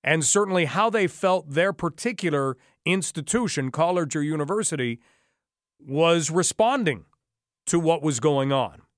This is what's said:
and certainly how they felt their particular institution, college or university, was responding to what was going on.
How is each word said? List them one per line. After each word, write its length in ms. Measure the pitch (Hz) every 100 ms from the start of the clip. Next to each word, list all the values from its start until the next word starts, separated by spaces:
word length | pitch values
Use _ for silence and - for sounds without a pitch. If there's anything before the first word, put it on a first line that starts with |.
and 200 | 131 160
certainly 420 | 151 202 202 185 156
how 260 | 147 226
they 160 | 214 185
felt 420 | - 190 185 156
their 240 | 139 190
particular 840 | - 170 - 240 214 175 147 135 127 _ _ -
institution, 840 | 190 170 - 147 226 220 - 131
college 440 | 139 170 180 156 156
or 60 |
university, 800 | 147 156 147 202 - 147 123 117 _ _ _ _ _ _ _ _
was 500 | - 139 165 170 147
responding 760 | 160 - - 220 269 190 113 - _ _ _ _ _ -
to 140 | 170
what 240 | 160 165
was 160 | 151 123
going 320 | 151 139 135
on. 320 | 135 110 - _